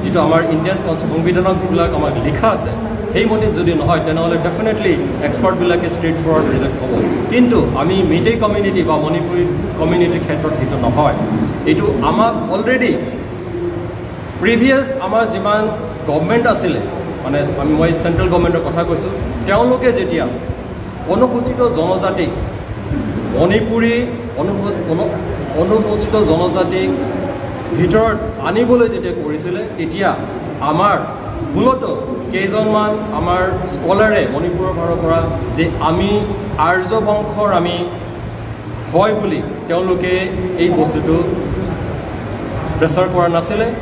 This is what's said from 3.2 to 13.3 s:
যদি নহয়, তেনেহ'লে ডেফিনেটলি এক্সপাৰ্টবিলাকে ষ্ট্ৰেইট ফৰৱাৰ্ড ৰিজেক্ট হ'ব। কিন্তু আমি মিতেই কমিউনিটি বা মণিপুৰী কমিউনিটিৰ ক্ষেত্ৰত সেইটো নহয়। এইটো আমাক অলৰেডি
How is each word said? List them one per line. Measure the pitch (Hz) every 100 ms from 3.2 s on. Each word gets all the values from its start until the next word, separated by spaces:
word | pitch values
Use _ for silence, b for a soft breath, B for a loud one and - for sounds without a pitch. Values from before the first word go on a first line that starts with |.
| 220 220 - 160
যদি | 170 160
নহয়, | 147 165 156
তেনেহ'লে | 160 165 170 160
ডেফিনেটলি | 170 220 214 202 156 135 - -
এক্সপাৰ্টবিলাকে | - 185 185 175 170 170 165
ষ্ট্ৰেইট | 170 165
ফৰৱাৰ্ড | 160 156 -
ৰিজেক্ট | - - -
হ'ব। | - - - - -
কিন্তু | 233 247 226 143 127
আমি | 151 196 170
মিতেই | 156 220 226
কমিউনিটি | 214 202 196 180 170
বা | 156
মণিপুৰী | 151 165 165 175 175 - - -
কমিউনিটিৰ | 160 175 170 170 -
ক্ষেত্ৰত | 151 151 -
সেইটো | 127 127 123
নহয়। | - 147 - - - - - 147
এইটো | 156 - 120 143
আমাক | - 226 - - 185
অলৰেডি | 220 254 247 - - - -